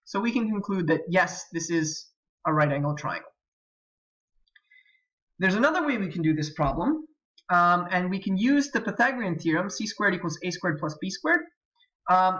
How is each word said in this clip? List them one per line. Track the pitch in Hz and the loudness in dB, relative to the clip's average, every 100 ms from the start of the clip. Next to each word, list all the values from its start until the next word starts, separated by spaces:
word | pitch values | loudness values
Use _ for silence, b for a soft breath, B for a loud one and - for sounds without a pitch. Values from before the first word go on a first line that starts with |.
| - | -8
So | 196 | -2
we | 226 | 0
can | 240 220 | 0 0
conclude | 208 196 196 160 | -2 -2 -2 0
that | 156 - | 0 2
yes, | 180 190 - - | 0 0 -4 -8
this | 165 165 | -8 -2
is | 170 156 - - _ _ _ - | -2 -2 -6 -14 _ _ _ -2
a | |
right | 151 147 | 2 2
angle | 139 143 147 | 2 -2 -4
triangle. | 131 - - _ _ _ _ _ _ _ _ _ _ _ _ _ b b b b b _ _ _ | -6 -8 -10 _ _ _ _ _ _ _ _ _ _ _ _ _ b b b b b _ _ _
There's | 185 202 | 0 4
another | 277 320 294 | 2 2 0
way | 240 | 0
we | 185 | -2
can | 170 | 0
do | 156 | 0
this | 147 147 | 0 -2
problem, | - 143 131 208 311 - _ _ _ - | -2 0 0 0 -2 -4 _ _ _ 0
um, | 180 175 175 175 | 4 4 4 2
and | 185 180 | -2 0
we | 190 | -2
can | 196 190 | 0 0
use | 233 285 277 | 4 2 2
the | 233 | -2
Pythagorean | 233 - 240 247 202 156 | -4 0 0 0 -4 -2
theorem, | 165 160 202 | 0 0 -2
C | - 208 | -6 -8
squared | - 202 180 | -2 -2 0
equals | 170 - | -4 -6
A | 185 | -6
squared | 170 180 147 | -4 -4 -2
plus | 151 147 | -4 -6
B | 190 | -8
squared, | - 302 339 - _ _ _ _ _ - | -6 0 0 -2 _ _ _ _ _ 2
um, | 185 185 | 4 4